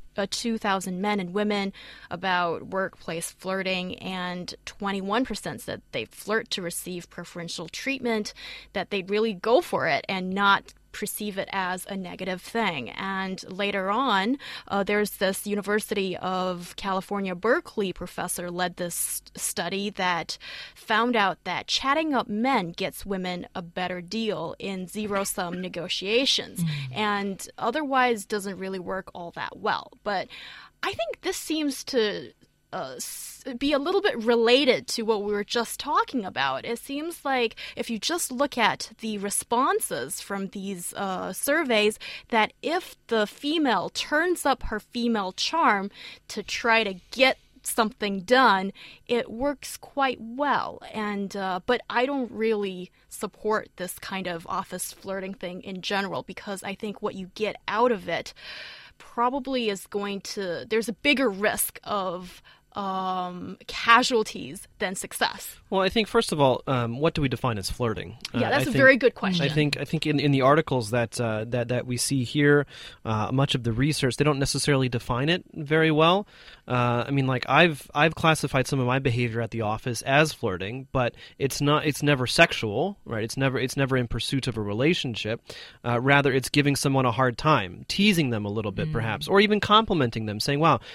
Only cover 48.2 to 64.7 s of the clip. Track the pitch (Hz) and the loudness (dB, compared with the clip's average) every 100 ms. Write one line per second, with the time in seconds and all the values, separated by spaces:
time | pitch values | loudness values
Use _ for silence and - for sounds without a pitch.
48.2 | 180 247 254 190 190 - - - - 240 | 4 8 8 6 2 -6 -14 -14 -2 -2
49.2 | - 220 277 269 - - - - 269 - | -2 -2 -2 -4 -8 -16 -10 -2 0 -2
50.2 | 226 247 285 220 - - - 214 208 202 | -8 -2 0 0 -2 -8 -10 -6 -4 -4
51.2 | 196 208 190 180 - 240 - 220 262 285 | -4 -4 -4 -2 0 0 0 0 0 0
52.2 | 240 208 226 214 202 180 180 _ _ - | -4 -2 0 0 -2 -6 -12 _ _ -8
53.2 | 208 - 214 214 - - 180 - - 190 | -8 -6 -2 -2 -2 -8 -10 -10 -10 -6
54.2 | 180 170 - 185 - - - - 196 196 | -6 -6 -6 -6 -6 -8 -10 -10 -8 -6
55.2 | 190 196 180 180 - 185 - 202 196 147 | -6 -8 -10 -10 -10 -10 -4 -2 -2 -4
56.2 | - - - 196 202 196 214 196 208 190 | -8 -12 -10 -8 -8 -8 -8 -6 -6 -6
57.2 | 185 - 208 - - 208 247 214 175 160 | -10 -6 -4 -4 -4 2 2 2 -2 -4
58.2 | - - - - - - - - - - | -6 -12 -16 -14 -16 -18 -20 -20 -10 -2
59.2 | 240 269 254 262 226 196 - 208 202 196 | 0 0 -2 0 0 -2 -4 -4 -4 -6
60.2 | - - 190 156 - 220 226 196 285 269 | -6 -6 -4 -4 0 0 0 0 4 4
61.2 | 262 190 208 - - - - 202 185 175 | 4 2 0 0 -2 -6 -4 -2 -2 -6
62.2 | 180 - - - _ - 196 190 185 185 | -10 -18 -20 -20 _ -8 -4 -2 -2 -2
63.2 | 180 180 185 190 - - - 233 254 240 | -4 -8 -10 -12 -10 0 8 8 8 2
64.2 | 214 190 131 170 - | 0 -6 -10 -12 -16